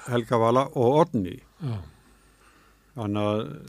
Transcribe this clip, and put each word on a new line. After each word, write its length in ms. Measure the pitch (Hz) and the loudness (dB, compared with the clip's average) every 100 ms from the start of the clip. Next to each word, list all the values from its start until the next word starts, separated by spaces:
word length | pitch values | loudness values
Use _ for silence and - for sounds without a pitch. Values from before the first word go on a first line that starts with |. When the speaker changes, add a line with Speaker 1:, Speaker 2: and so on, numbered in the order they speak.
Speaker 1:
Helga 360 | - 120 113 120 | -4 -4 0 2
Vala 280 | 113 123 139 | 4 2 0
og 320 | 143 117 147 | 2 4 4
Oddný. 380 | 165 123 90 - - - | 2 0 -4 -8 -18 -10
Speaker 2:
Já. 220 | 147 104 76 - _ _ _ _ _ _ _ _ _ - | -8 -8 -10 -20 _ _ _ _ _ _ _ _ _ -8
Speaker 1:
Þannig 260 | 104 104 | -4 0
að 200 | 104 107 - - | 0 0 -4 -12